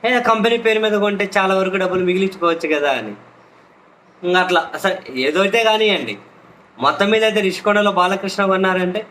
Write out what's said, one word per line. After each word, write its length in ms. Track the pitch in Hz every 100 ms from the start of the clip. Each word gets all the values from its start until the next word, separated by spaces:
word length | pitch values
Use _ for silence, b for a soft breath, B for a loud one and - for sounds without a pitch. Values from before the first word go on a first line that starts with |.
| 233
ఏ, 140 | 247
కంపెనీ 360 | 233 220 220 233
పేరు 240 | 226 220
మీద 120 | 214
కొంటే 380 | 208 208 202 202 202
చాలా 160 | 190
వరకు 220 | 190 185 190
డబ్బులు 280 | 165 185
మిగిలించుకోవచ్చు 720 | 180 185 190 - 170 165 160
కదా 180 | 151 143
అని. 220 | 127 107 104 - - - _ - _ _ _ _ _
ఇంకా 180 | 175 180
అట్లా 300 | 180 175 -
అసలు 380 | - - - -
ఏదైతే 520 | 131 131 160 196 226
కానివ్వండి, 540 | 220 214 220 180 120 101 - - - - - -
మొత్తం 320 | 135 151 202
మీద 140 | 220
అయితే 160 | 220 208
రిషికొండలో 520 | 196 175 214 208 208
బాలకృష్ణ 520 | 180 180 190 196 190 196
కొన్నారంటే 600 | 190 190 185 180 202 214